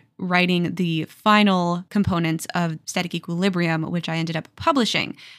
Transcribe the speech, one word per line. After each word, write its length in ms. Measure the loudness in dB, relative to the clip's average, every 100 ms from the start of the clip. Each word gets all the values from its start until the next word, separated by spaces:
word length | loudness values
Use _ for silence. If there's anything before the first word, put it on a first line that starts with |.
| _ -10
writing 580 | -2 2 2 2 0 -2
the 300 | -2 -2 -4
final 800 | -2 2 6 6 4 2 -2 -2
components 580 | 0 0 0 0 -2 -4
of 260 | -2 -2 -4
Static 320 | -8 -6 -4 -6
Equilibrium, 760 | -6 -2 0 0 0 0 -2
which 200 | -4 -4
I 80 | -4
ended 180 | -4 -6
up 140 | -8 -6
publishing. 580 | 0 2 2 0 -4 -10 -18